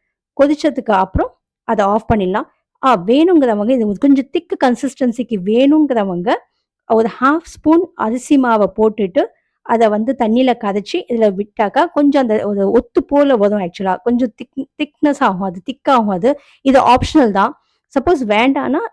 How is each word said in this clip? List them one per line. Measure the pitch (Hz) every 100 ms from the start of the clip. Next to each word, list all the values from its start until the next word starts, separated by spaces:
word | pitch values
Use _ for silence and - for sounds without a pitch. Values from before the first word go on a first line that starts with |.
| _ _ _ -
கொதிச்சதுக்கு | 285 294 311 254 -
அப்புறம் | 190 190 - 453 - _ _
அதை | - 220 196
ஆஃப் | 214 -
பண்ணிடலாம். | 220 185 208 - _ _ _ 262
ஆ, | 214 180
வேணுங்கிறவங்க, | 269 349 330 247 208 208
இது | 262 214 196
கொஞ்சம் | 285 277 269
திக்கு | 349 - 359 262
கன்சிஸ்டன்சிக்கு | 233 269 - 247 233 220 214
வேணுங்கிறவங்க | 185 226 277 311 285 240 196 175 190 370 - _ _ _ -
ஒரு | 226 226 -
ஹாஃப் | 262 320
ஸ்பூன் | - - 302 339 359 -
அரிசி | 220 247 - 285
மாவை | 247 220 196 220
போட்டுட்டு, | 220 214 190 277 427 _ _ _
அதை | - 226 226
வந்து | 214 220 269
தண்ணியில | 220 233 262 233
கரைச்சி | 208 202 - - -
இதுல | 233 214 185
விட்டாக்கா | 208 - 202 262 330
கொஞ்சம் | 294 294 277
அந்த | 247 214 208
ஒரு | 202 196
ஒத்து | 226 - -
போல | - 285 285 233
வரும் | 202 208
actually. | 175 - 190 180
கொஞ்சம் | 240 240 247 -
திக்-, | 240 277 - -
திக்னஸ் | 294 _ 302 277
ஆகும் | 247 185
அது, | 190 180
திக் | - 247 -
ஆகும் | 254 208
அது. | 185 233 294 _ _
இது | 269 262 240 254
ஆப்ஷனல் | - 311 233
தான். | 190 220 - _ _ _ 269
சப்போஸ் | 294 320 214
வேண்டான்னா | 208 262 277 262 285 466